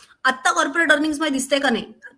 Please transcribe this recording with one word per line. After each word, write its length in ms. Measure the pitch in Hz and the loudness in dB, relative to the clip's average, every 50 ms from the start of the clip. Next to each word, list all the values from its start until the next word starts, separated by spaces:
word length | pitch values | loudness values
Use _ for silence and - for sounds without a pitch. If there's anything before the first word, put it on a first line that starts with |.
| - _ _ _ - | -20 _ _ _ -2
आत्ता 280 | 262 254 254 - 349 | -2 -2 0 0 0
कॉर्पोरेट 400 | 349 339 311 294 277 339 330 302 | 0 0 0 0 0 0 4 4
अर्निंग्स 280 | 302 294 302 311 294 285 | 4 2 2 -2 -2 -2
मध्ये 140 | 320 302 269 | -2 -2 -2
दिसतंय 260 | 262 - - 285 269 | -2 -2 -2 -2 0
का 100 | 277 262 | 0 0
नाही? 240 | 226 190 - - - _ - - - | 0 -2 -4 -8 -16 _ -20 -12 -2